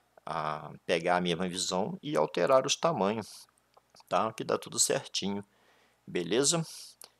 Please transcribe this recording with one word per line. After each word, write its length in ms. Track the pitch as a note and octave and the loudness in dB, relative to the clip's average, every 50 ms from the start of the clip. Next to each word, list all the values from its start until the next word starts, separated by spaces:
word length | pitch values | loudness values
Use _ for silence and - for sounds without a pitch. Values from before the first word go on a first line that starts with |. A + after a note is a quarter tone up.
| _ _ _ - - | _ _ _ -16 -10
a, 460 | - E2 D#2+ D#2 D#2 D2+ D2+ D#2 E2 E2 D#2 _ | -6 -4 -2 -2 -2 -4 -4 -6 -12 -16 -10 _
pegar 300 | - F#2 E2+ E2 F2 F2 | 0 0 2 4 4 2
a 40 | F2+ | 4
mesma 280 | F2+ F2 E2+ D#2+ F#2 F#2 | 2 2 0 0 -2 -2
visão 500 | F2 F#2 F2 - F#2 F2+ G2+ C#3 F3+ F#3 | -4 -4 -4 -2 0 0 0 -2 -4 -8
e 160 | - C#3+ D3+ | -8 -4 0
alterar 480 | D3+ D#3 D#3 - F3 F3 D3+ C3+ C3 - | 0 0 0 0 2 4 6 6 6 4
os 120 | C#3+ - | 4 0
tamanhos, 680 | - - E3 E3 A#2+ F#2 G2 D#3 A3+ G3+ - - - - - _ _ _ _ _ _ _ _ _ - - - | 0 0 0 0 2 0 0 0 -2 -6 -10 -12 -20 -20 -20 _ _ _ _ _ _ _ _ _ -20 -8 -2
tá? 240 | - - G2+ A2 A2+ | 0 0 0 0 -2
Que 120 | - - | -4 -2
dá 120 | - - | 0 -2
tudo 220 | - - - - A2+ | -2 -2 -2 -2 0
certinho, 680 | - - - - - - - - - G3 G3+ G3+ G3+ _ _ _ _ _ _ _ _ _ _ _ _ | 2 2 2 0 -2 -4 -6 -4 -2 -2 -2 -4 -6 _ _ _ _ _ _ _ _ _ _ _ _
beleza? 520 | - - F2+ F2 E2 G2 A#2+ C#3+ C3+ E3 E3 D#3+ - - - - - - - - - _ | -6 -4 -4 -2 0 2 2 4 4 2 0 0 -4 -8 -16 -16 -18 -20 -20 -20 -20 _